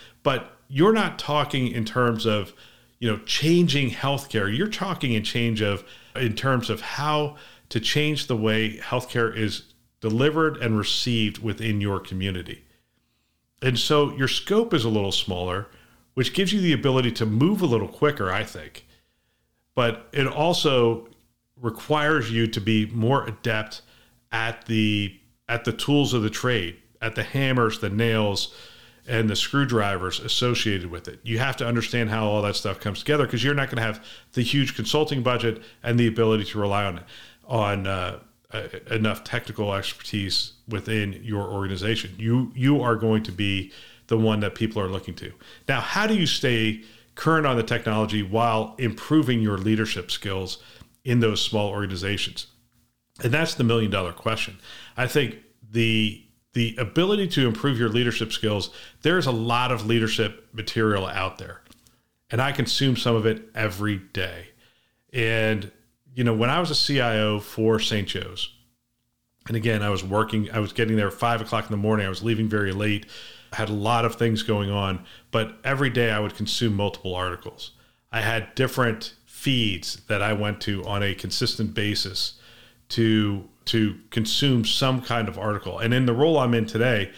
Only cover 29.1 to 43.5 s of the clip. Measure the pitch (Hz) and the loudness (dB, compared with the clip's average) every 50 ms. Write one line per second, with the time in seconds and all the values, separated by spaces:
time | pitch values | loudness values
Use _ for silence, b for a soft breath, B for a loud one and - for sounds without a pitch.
29.1 | 117 117 110 107 95 - - - - 139 139 120 120 110 101 101 98 90 92 92 | 0 0 2 2 0 0 -2 0 0 0 2 2 2 2 2 0 0 -2 -2 -4
30.1 | - - 110 107 - - 123 123 117 113 - 110 98 90 90 85 85 82 - 73 | -4 -4 -4 -2 -2 0 2 2 2 0 0 0 0 -2 -4 -6 -10 -10 -12 -14
31.1 | - - - 117 113 113 135 135 127 - 127 120 117 117 113 - 120 120 113 107 | -16 -10 -6 -4 -2 0 0 -2 -2 -2 -2 -2 0 0 0 0 0 0 0 0
32.1 | 110 113 107 104 104 107 104 101 98 - - 101 92 - - 104 92 - - - | 0 0 0 2 0 0 0 0 -2 -2 -4 -4 -6 -4 -6 -6 -6 -4 -2 0
33.1 | 147 147 135 - 135 113 120 143 147 143 135 127 131 113 113 110 107 - B B | 2 2 2 0 0 0 0 0 0 0 -2 -2 -2 -2 -2 -4 -4 -6 B B
34.1 | B B B B - 131 117 - 143 143 131 - - - 113 - 147 151 151 - | B B B B -4 -2 0 0 2 0 0 0 -2 -6 -2 0 0 0 0 0
35.1 | 147 127 117 127 123 113 117 113 110 - B B B B B 120 120 120 120 113 | -2 -2 0 0 0 0 0 -2 -2 -4 B B B B B 0 4 4 4 4
36.1 | 110 117 113 110 110 107 101 - - 107 101 101 101 104 101 98 87 87 - B | 4 2 4 4 4 2 0 -2 -2 -2 0 0 0 0 0 -2 -4 -8 -12 B
37.1 | B B B B B B B - 123 113 104 101 101 98 95 98 95 92 90 90 | B B B B B B B -4 -2 0 0 0 0 -2 -2 -2 -2 -2 -4 -6
38.1 | - - - _ _ _ _ - - 107 - - - - - - 117 107 110 107 | -8 -10 -14 _ _ _ _ -12 -10 -10 -10 -10 -12 -14 -8 -4 0 0 2 0
39.1 | 110 - - - 123 117 - - 110 - 104 101 98 98 - - - - - - | 0 -2 -6 -6 -6 -6 -6 -6 -6 -4 -2 -2 -2 -2 -4 -6 -8 -10 -8 -6
40.1 | - 101 98 95 - - - - - _ _ - 107 98 - 113 110 107 104 98 | -4 -4 -2 -2 -2 -2 -4 -6 -10 _ _ -8 -6 -6 -2 -2 0 0 0 -2
41.1 | 95 - - 110 104 101 101 95 101 98 98 95 98 90 98 110 113 107 - 95 | -4 -8 -8 -6 -4 -4 -4 -4 -4 -4 -4 -4 -4 -2 -2 -2 -2 -2 -4 -8
42.1 | 90 101 113 113 120 131 123 117 - 131 123 139 147 127 123 120 113 104 113 110 | -8 -4 0 2 2 2 2 0 -2 0 4 4 4 4 4 2 2 2 2 2
43.1 | 110 107 110 - 90 101 101 98 | 2 2 0 -2 -4 -2 0 0